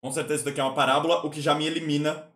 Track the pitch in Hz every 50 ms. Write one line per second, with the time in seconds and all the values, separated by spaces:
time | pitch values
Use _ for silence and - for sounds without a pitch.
0 | - 131 135 160 143 131 151 143 123 143 139 143 135 135 131 147 135 127 135 147
1 | 156 165 170 - - 151 147 151 143 156 147 151 151 156 160 165 160 151 147 147
2 | 147 151 156 - - - _